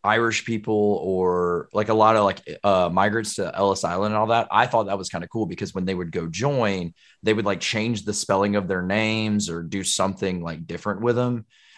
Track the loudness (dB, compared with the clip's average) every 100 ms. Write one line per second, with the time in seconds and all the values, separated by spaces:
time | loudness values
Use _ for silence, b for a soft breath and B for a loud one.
0 | 2 2 2 0 -4 -6 0 2 2 0
1 | 0 0 2 2 0 -2 -2 -4 0 4
2 | 6 6 4 0 -10 -2 2 4 4 2
3 | 2 0 -4 -6 -6 0 0 0 -2 -2
4 | 0 0 2 2 2 2 4 2 0 -4
5 | -4 -8 -6 -4 -4 -4 -6 -4 -2 -2
6 | -4 -6 -6 -2 -2 0 0 -2 -6 b
7 | b b 0 2 0 -2 -2 -2 -2 -2
8 | -4 -6 0 2 2 0 0 -2 0 0
9 | 0 0 0 0 -2 -6 -6 -4 -2 0
10 | 0 0 -4 -2 -6 -8 -8 -8 -6 -2
11 | 0 2 0 -2 -6 b b